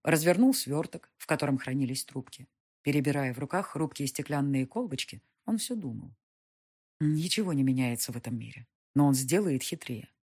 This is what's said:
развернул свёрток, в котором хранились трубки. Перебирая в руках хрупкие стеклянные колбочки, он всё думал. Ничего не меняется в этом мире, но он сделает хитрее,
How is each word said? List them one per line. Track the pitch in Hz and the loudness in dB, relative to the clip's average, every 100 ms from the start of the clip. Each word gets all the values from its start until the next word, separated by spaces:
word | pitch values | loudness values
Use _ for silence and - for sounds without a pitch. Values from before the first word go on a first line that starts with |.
развернул | - 160 165 180 254 | 2 4 4 6 6
свёрток, | 262 - 147 165 165 - - | 4 0 -4 -4 -10 -16 -10
в | - | -2
котором | 151 143 131 | 0 2 0
хранились | - 135 127 131 - | 0 -2 -2 -4 -8
трубки. | 135 - - 131 _ _ _ | -10 -12 -16 -20 _ _ _
Перебирая | 143 147 139 143 135 | 0 0 2 0 -2
в | 120 | -4
руках | 143 185 196 | -4 -4 -2
хрупкие | 147 156 - 139 | -4 -4 -4 -6
стеклянные | - 139 147 143 135 127 | -4 -4 0 2 0 0
колбочки, | 226 233 131 - 107 _ _ - | -4 -4 -6 -8 -12 _ _ -4
он | 220 | -4
всё | - 233 | -2 -6
думал. | 143 113 - - _ _ _ _ _ _ _ - | -6 -8 -12 -18 _ _ _ _ _ _ _ -2
Ничего | 151 156 170 - 190 | 0 2 0 0 0
не | 143 | 2
меняется | 131 127 123 120 - | 2 2 0 -2 -4
в | 117 | -6
этом | 117 120 | -6 -8
мире, | 113 123 - _ _ | -8 -14 -20 _ _
но | 139 143 | 4 6
он | |
сделает | 135 131 175 196 131 | 4 2 2 2 0
хитрее, | - 170 - 120 - _ | -2 -8 -6 -8 -10 _